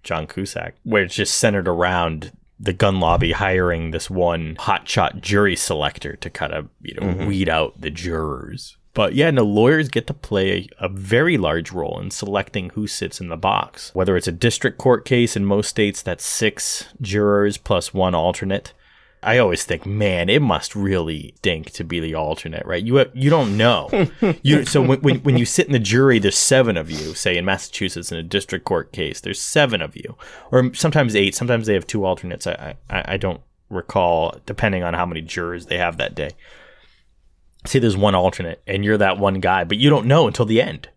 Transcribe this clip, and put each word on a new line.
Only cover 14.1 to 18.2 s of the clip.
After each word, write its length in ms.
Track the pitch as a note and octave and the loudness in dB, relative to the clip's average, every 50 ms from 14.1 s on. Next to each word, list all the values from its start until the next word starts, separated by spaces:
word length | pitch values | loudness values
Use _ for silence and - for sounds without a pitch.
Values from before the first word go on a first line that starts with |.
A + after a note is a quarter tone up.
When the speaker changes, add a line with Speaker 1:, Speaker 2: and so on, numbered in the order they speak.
| F#2 | 2
Speaker 1:
it's 120 | F2 - F#2+ | 0 0 -2
a 40 | |
district 460 | E2+ E2+ - A#2 - - - B2 - - | -4 0 0 0 0 0 -2 -4 -4 0
court 260 | - C3 B2 G#2+ - | 2 2 2 2 2
case, 320 | - B2+ A#2+ A#2+ A2 - | 0 2 2 2 2 0
in 80 | G2+ G2 | -2 0
most 240 | G2+ G2+ G#2 G#2 - | 2 0 0 0 -2
states, 320 | - - G#2+ G2+ G2 - | 0 0 0 0 -2 -6
that's 240 | - F#2+ F2 - - | -6 -8 -8 -6 -6
six 640 | - - - A#2 G#2+ - - - - - - - - _ - | -6 -4 0 0 -2 -2 -2 -6 -6 -6 -8 -10 -14 _ -10
jurors 540 | - F#2+ G2 G#2 G#2 G2+ G2+ G2+ G2+ G#2 G2+ - | -8 -2 0 2 2 4 4 4 2 0 -2 -4
plus 340 | _ - G#2 F2 - - | _ 0 0 0 0 -4
one 220 | - G2 F#2 F#2 F2+ | -2 0 0 2 2
alternate. 580 | E2 | 2